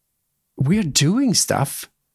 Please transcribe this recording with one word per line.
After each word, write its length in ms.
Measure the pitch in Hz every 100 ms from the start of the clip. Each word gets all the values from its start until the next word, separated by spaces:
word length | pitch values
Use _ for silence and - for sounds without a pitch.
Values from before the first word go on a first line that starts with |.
| _ _ _ _ _ -
we're 260 | 135 214
doing 520 | 165 - 147 226 269
stuff 540 | 160 - 101 139 - - _ _